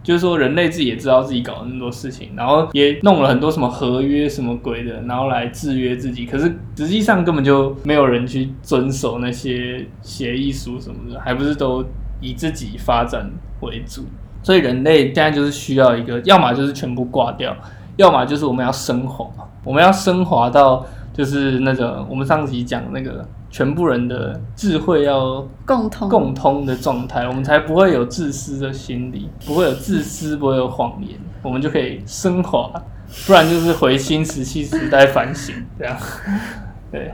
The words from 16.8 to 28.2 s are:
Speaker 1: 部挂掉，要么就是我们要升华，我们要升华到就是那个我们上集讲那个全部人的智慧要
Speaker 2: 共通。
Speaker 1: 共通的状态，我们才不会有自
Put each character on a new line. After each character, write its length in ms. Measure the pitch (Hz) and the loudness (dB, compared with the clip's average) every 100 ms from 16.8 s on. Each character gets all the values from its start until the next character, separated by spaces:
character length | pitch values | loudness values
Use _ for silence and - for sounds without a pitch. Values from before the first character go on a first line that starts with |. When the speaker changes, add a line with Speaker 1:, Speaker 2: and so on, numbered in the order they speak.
| 131 123 | -6 -4
Speaker 1:
部 100 | 123 | -2
挂 260 | 135 131 | 0 0
掉， 220 | - 123 - - - - - | -2 -6 -6 -14 -18 -12 6
要 140 | 190 | 6
么 140 | 143 127 | 6 2
就 100 | 143 | 0
是 80 | |
我 80 | 147 | 0
们 140 | 127 127 | 0 -2
要 60 | |
升 360 | 135 - 123 131 | -2 -2 -2 -4
华， 220 | - - - - - | -8 -12 -12 -18 -14
我 80 | - | -2
们 120 | 143 | 6
要 80 | 180 | 6
升 340 | 196 190 180 175 | 6 2 2 2
华 240 | 151 123 | 2 4
到 340 | 139 135 127 - - - | 8 8 6 -2 -14 -12
就 100 | - | -4
是 360 | 135 143 139 131 | -2 0 0 2
那 120 | 135 131 | 0 0
个 280 | 120 127 135 | -2 -4 -6
我 60 | 131 | -6
们 100 | 135 | 0
上 180 | 156 | 0
集 200 | 143 120 | 0 -4
讲 180 | 123 123 123 | -4 -6 -6
那 80 | 131 | -8
个 200 | 131 - 117 - - | -8 -10 -12 -16 -16
全 240 | - 135 156 | -2 0 2
部 100 | 165 | 2
人 220 | 120 120 | 2 -2
的 320 | 127 135 - - - | -4 -6 -8 -10 -4
智 220 | 208 156 | 0 0
慧 260 | 165 160 | 2 2
要 420 | 143 135 131 135 135 - - | 4 2 0 -4 -10 -14 -2
Speaker 2:
共 240 | 254 220 | 0 0
通。 200 | - 196 | -4 2
Speaker 1:
共 240 | 208 135 | 2 2
通 320 | 135 - 143 139 | 0 0 0 -2
的 100 | 123 | -2
状 300 | - 123 123 | -2 -2 -4
态， 200 | 120 123 | -4 -4
我 60 | |
们 100 | 131 | -4
才 160 | 135 151 | 2 2
不 160 | 151 165 | 4 4
会 180 | 190 | 4
有 120 | 139 120 | 4 0
自 260 | - | -2